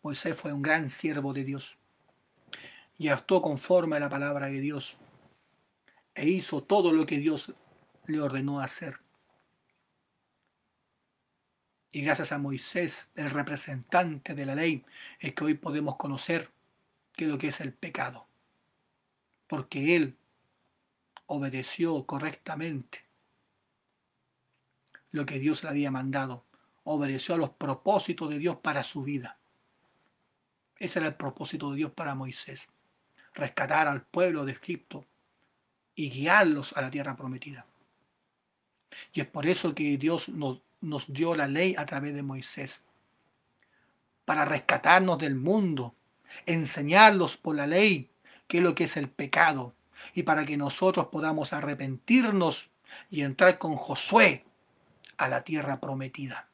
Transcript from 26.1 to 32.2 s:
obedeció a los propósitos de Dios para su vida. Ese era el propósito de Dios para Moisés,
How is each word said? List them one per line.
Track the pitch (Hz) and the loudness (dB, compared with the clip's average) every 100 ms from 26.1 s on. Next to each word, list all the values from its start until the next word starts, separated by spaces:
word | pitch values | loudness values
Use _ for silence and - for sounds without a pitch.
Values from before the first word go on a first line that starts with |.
| 139 135 123 _ _ _ _ | -2 -4 -8 _ _ _ _
obedeció | - 151 143 135 - 170 | -4 -2 0 -2 -2 0
a | |
los | 143 | 0
propósitos | - 143 - - 202 - 160 156 | -2 -4 -2 2 0 0 -4 -4
de | 147 | -2
Dios | 165 160 | -2 -2
para | 160 147 | -2 -2
su | - 151 | -4 -6
vida. | 135 143 120 - _ _ _ _ _ _ _ _ _ _ _ _ _ _ | -4 -6 -6 -16 _ _ _ _ _ _ _ _ _ _ _ _ _ _
Ese | 180 - | -4 -2
era | 156 | -2
el | 139 | -4
propósito | 143 - 139 160 143 | -8 -8 -8 -6 -6
de | 139 | -4
Dios | 151 | -6
para | - 160 | -6 -8
Moisés, | 135 | -6